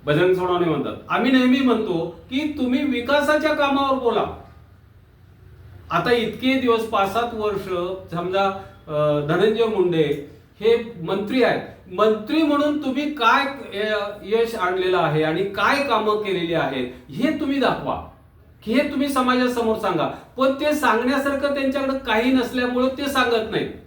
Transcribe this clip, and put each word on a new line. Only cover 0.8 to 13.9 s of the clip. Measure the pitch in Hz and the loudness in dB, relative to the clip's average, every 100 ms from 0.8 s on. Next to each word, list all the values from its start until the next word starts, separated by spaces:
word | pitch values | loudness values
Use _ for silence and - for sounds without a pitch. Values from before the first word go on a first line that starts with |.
| 117 104 - | -4 -8 -4
आम्ही | 185 247 | 0 2
नेहमी | 262 254 277 | 4 4 4
म्हणतो | 254 214 196 170 165 - - | 4 2 0 -2 -4 -10 -8
की | 262 302 - | -4 -4 -4
तुम्ही | 247 262 | 0 0
विकासाच्या | 294 240 233 285 294 302 302 | 0 -2 0 0 2 2 0
कामावर | 294 277 269 277 262 | 0 0 0 0 0
बोला. | 240 208 - - - - - - - - - - - - - - - - - | 0 0 -4 -8 -18 -20 -20 -20 -20 -20 -20 -20 -20 -20 -20 -20 -20 -20 -4
आता | 165 247 | -2 2
इतके | 240 220 - 254 262 | 2 0 -2 0 2
दिवस, | 247 226 | 2 2
पाच | 214 226 - | 2 0 0
सात | 226 233 | 0 -4
वर्ष | 226 208 196 190 180 180 185 - 165 | -2 -2 -2 -4 -4 -4 -6 -8 -6
समजा, | 180 190 196 190 - - - | -2 0 0 -2 -12 -18 -6
अ, | 151 151 147 147 | 0 2 2 2
धनंजय | 175 220 226 220 | 4 4 4 2
मुंडे | 196 180 160 143 143 - - - _ | 2 2 4 2 0 -6 -18 -20 _
हे | 214 233 220 170 | 2 2 0 -10
मंत्री | 170 196 202 262 | -4 -4 0 2
आहेत, | 214 - - - - | 2 2 -6 -16 -12
मंत्री | 180 214 214 - 311 | 2 2 2 0 0
म्हणून | 302 285 294 294 269 | 2 2 2 0 -2
तुम्ही | 254 294 | -4 -4
काय, | - 233 277 277 254 220 196 | 0 2 2 0 -6 -10 -6
अ, | 214 | -2